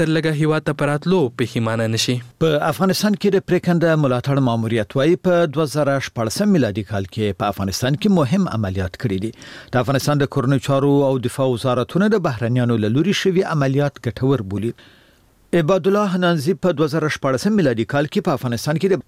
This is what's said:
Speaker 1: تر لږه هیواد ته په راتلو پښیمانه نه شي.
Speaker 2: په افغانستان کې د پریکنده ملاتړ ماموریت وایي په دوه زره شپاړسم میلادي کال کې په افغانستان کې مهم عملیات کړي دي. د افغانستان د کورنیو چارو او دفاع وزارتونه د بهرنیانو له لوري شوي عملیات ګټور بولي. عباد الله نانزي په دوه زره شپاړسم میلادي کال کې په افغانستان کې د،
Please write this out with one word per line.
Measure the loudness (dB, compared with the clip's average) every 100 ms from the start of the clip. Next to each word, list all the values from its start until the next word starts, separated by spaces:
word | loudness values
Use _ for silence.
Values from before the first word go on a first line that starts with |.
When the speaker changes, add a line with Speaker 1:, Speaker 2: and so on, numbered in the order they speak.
Speaker 1:
تر | 0 2
لږه | 0 0
هیواد | 2 0 -2
ته | -2
په | -2
راتلو | -2 0 0 0 -2
پښیمانه | -4 -2 -2 0 0 0
نه | -2
شي. | -2 -6 _
Speaker 2:
په | 0 2 0
افغانستان | 0 0 2 0 0
کې | 2 0
د | 0
پریکنده | -2 0 2 2 2
ملاتړ | 2 0 0 0 2
ماموریت | 0 0 -2 0 0
وایي | 2 2 2
په | 2 2 0
دوه | -2 0
زره | 0 0 -2
شپاړسم | -4 -4 0 2 4
میلادي | 2 -2 -4
کال | -6 -6
کې | -2 -2 -2
په | -4 -2
افغانستان | -4 -2 -2 0
کې | 2 2
مهم | 2 0 0 -2
عملیات | -4 -4 -6 -6
کړي | -4 -4
دي. | -6 -10 -20 -20 -4
د | -2 0
افغانستان | 0 0 0 0
د | 0
کورنیو | 0 0 0
چارو | 0 4 4 2
او | 0 -2
دفاع | -2 0 0
وزارتونه | 0 0 0 0 2 2
د | 0
بهرنیانو | -2 -2 0 2 2 2
له | 2
لوري | 2 0 0
شوي | 0 0 0
عملیات | 0 0 -2 -2 -8
ګټور | -2 0 0 -2
بولي. | -6 -6 -8 -18 -20 _ _ _ _ _
عباد | -2 2 2 2
الله | 0 0 0
نانزي | 0 0 0
په | 0 0 0
دوه | 0
زره | 0 -2
شپاړسم | -2 -2 0 0 2
میلادي | 2 0 -2
کال | -2 -2
کې | -2 -2
په | -2
افغانستان | -2 -4 -2 -2
کې | 0
د، | -2